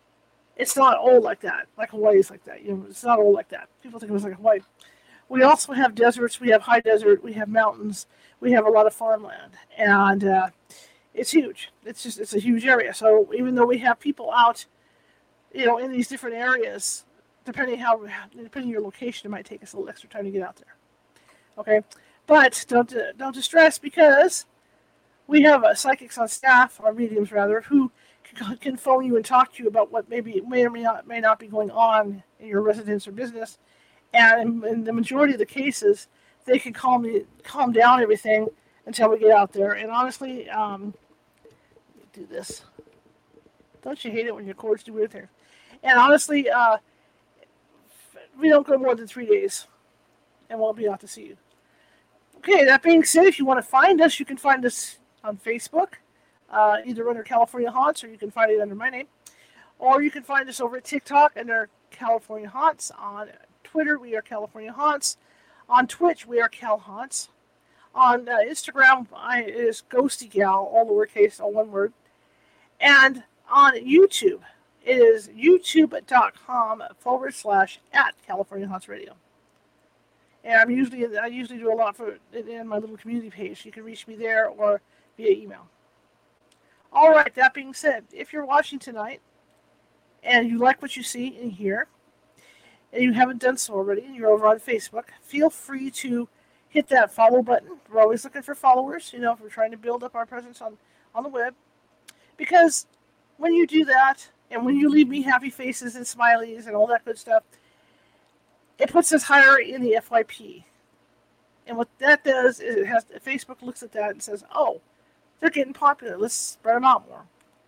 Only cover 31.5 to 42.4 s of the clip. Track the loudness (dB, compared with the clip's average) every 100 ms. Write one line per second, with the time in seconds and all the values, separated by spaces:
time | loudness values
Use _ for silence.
31.5 | -6 -4 0 2 2 -2 -8 _ _ -8
32.5 | -4 -2 -2 -4 -8 -10 -14 -14 -12 -16
33.5 | -18 _ _ _ _ _ 2 4 4 0
34.5 | -4 -6 -6 -6 -6 -4 0 0 0 -4
35.5 | -6 -6 -2 0 0 -4 _ _ _ -2
36.5 | -2 -2 -6 -2 0 0 -6 -6 _ -12
37.5 | -4 0 4 6 6 2 0 0 -2 -2
38.5 | -10 _ _ -12 0 0 4 4 4 4
39.5 | -2 -4 -4 -4 -2 -2 -6 -12 -12 -10
40.5 | -6 -6 -8 -14 -18 _ _ _ _ _
41.5 | _ _ _ _ _ _ -20 -16 -14